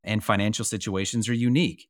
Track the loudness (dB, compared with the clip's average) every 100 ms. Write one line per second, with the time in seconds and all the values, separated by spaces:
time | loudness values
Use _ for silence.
0 | 0 -2 2 2 2 0 -4 -4 -4 -2
1 | -2 -2 -2 0 2 4 2 -2 -18